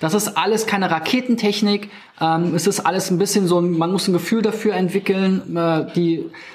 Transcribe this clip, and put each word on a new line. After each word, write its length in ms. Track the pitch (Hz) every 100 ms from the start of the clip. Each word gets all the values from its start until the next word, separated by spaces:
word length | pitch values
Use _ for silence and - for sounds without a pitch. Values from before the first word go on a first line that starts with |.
Das 140 | 160
ist 240 | 202 - 160
alles 280 | 190 220 -
keine 240 | 202 180
Raketentechnik. 1000 | 165 - 254 247 233 208 202 208 202 - - - -
Ähm, 340 | 160 160 175
es 120 | 165 202
ist 140 | 196
alles 300 | - 185 185
ein 80 | 175
bisschen 280 | 196 214 180
so 140 | 175
ein, 160 | 175 165
man 160 | 170
muss 160 | 190 -
ein 60 |
Gefühl 260 | 175 - 226
dafür 340 | 214 214 214
entwickeln, 800 | 185 180 196 196 190 190 190 - 170
äh, 360 | 165 160 -
die, 300 | 175 170 165 - - -